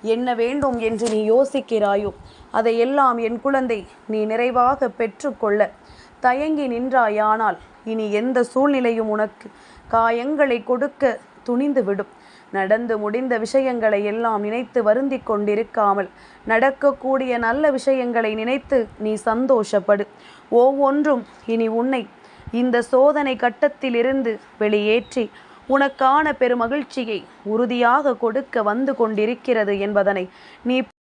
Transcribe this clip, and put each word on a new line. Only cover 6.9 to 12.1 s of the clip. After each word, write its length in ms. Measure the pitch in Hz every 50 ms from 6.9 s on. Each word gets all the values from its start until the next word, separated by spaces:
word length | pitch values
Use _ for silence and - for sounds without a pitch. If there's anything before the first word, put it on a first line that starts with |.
| 247 262 240 214 208 214 214 214 214 226 226 208 180 - - - - - -
இனி 200 | 226 226 220 220 214
எந்த 280 | 202 208 226 254 254 254 240
சூழ்நிலையும் 680 | - - 254 269 285 285 262 247 233 233 226 220 214
உனக்கு 360 | 214 214 214 208 - - - 208 - - - - - - -
காயங்களை 680 | - - 226 226 233 233 233 240 277 311 277 294 277 240 240
கொடுக்க 580 | - - 247 240 269 285 - - 285 262 - - - - - - -
துணிந்து 380 | - 240 240 277 294 277 262 214
விடும். 280 | 185 202 190 202 -